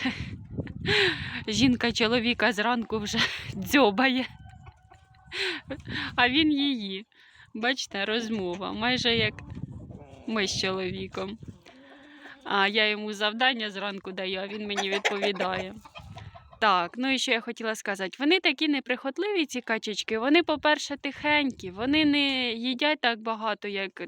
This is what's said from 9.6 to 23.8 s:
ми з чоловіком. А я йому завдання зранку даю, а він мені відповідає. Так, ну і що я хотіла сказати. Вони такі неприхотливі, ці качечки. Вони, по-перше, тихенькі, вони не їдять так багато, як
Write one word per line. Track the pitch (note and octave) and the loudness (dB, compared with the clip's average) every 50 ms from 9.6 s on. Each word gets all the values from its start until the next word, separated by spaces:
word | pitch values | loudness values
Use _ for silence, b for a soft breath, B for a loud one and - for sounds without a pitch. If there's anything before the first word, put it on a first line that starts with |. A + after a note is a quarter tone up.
| - - - - - - - - - - - - - - | -10 -10 -10 -14 -14 -14 -16 -16 -18 -18 -20 -14 -8 -4
ми | A3 A3 G3 F#3+ | -2 0 0 0
з | - - | 0 0
чоловіком. | - F#3+ F#3 F#3+ F#3+ F3+ F#3 F#3+ F#3+ F#3 - F#3+ F#3+ G3 G#3+ A3+ - - - - B B B B B B B B B B B B B B B B B - | 0 -2 -2 -2 -4 -4 -6 -6 -8 -8 -8 -8 -8 -8 -8 -12 -14 -16 -18 -18 B B B B B B B B B B B B B B B B B -2
А | G3 G3+ G3 G3+ | 2 4 4 4
я | G#3 A3 G#3+ G#3+ | 4 4 4 4
йому | G#3+ G#3 G#3+ G#3+ G#3+ | 2 0 -2 -6 -4
завдання | G3+ G#3+ G#3 G#3+ A3+ B3+ C4 C4+ A3+ G#3+ G#3 | 0 0 0 2 4 4 4 4 2 -2 -6
зранку | F#3 G3 G3 G3+ G3 F#3+ - F#3+ | -4 -4 -6 -6 -6 -8 -8 -8
даю, | F#3+ F#3+ F#3+ F#3 F#3+ F#3 | -8 -6 -4 -4 -4 -4
а | G3 G3 | -4 -6
він | G#3 G#3+ G#3+ G#3 | -6 -8 -6 -4
мені | G3+ G3+ G3+ F#3+ | -2 -2 0 0
відповідає. | G3 G3+ G3+ G#3+ G#3 G3+ G3+ G3+ G3+ F#3 F#3+ F3+ F#3 F#3 F#3 F#3 G#3+ A3 - - - - - - B B B B B B B - - - | 0 0 0 0 0 2 0 0 0 0 -2 -2 -2 -2 -4 -6 -10 -14 -18 -18 -18 -18 -18 -16 B B B B B B B -18 -6 0
Так, | A3+ G#3+ F#3+ F3+ E3+ F3 - A3+ | 4 4 4 4 2 0 -4 -4
ну | B3+ C4+ C4+ | 0 0 0
і | B3 | 0
що | - C4+ | 2 2
я | A#3 A3+ | 0 0
хотіла | A3+ A#3+ A3+ - A3+ A3 A3 | 0 -4 -8 -6 -4 -4 -4
сказати. | - - A3 G3 F#3+ F#3+ F3+ - - | -4 -4 -4 -4 -2 -4 -6 -4 0
Вони | C4+ D4 F4+ F#4+ | 2 4 4 4
такі | - F4 C#4 - D#4 D4+ | 4 2 0 2 2 2
неприхотливі, | C#4+ C4+ - - B3+ A#3+ - C4+ C#4 - F4+ G#4 G#4 F4+ D4+ | 2 0 0 -2 -4 -2 -2 -6 -4 -2 -2 0 0 0 0
ці | - - B3 | -2 -2 -8
качечки. | - - A3+ A3 - A3 G3+ - - - A3 A3 | -2 -2 -2 -2 -2 -4 -6 -6 -4 -4 -2 0
Вони, | A3+ C4+ D4 F4 E4 | 2 4 4 4 4
по-перше, | - D4+ C#4+ - D4+ D4+ D4 - - C#4+ C4+ | 4 0 2 4 2 2 2 0 -6 -8 -6
тихенькі, | - C#4+ B3+ - - D4+ D4+ D4 C#4+ C4 - - - F#3 | -6 -8 -8 -4 0 2 2 2 2 0 -2 -6 -10 -12
вони | F3+ G3 A#3 C4 D4 D#4 D#4 | -8 -4 0 2 4 4 4
не | D4 C#4+ D4 C#4 C#4 C4+ B3+ B3+ A#3+ A3+ | 4 4 4 2 2 2 0 0 -2 -2
їдять | A3+ A#3 B3+ C4 B3 D4+ D4 D4+ D4 | -2 -2 -2 -2 2 2 2 2 2
так | - A#3+ A#3 G#3+ | 2 0 0 0
багато, | A3 A3+ A3 G#3 A3 A3 G#3 - - G#3 | -2 -4 -4 -2 -2 -2 -2 -2 -4 -6
як | G3 G3 | -4 -4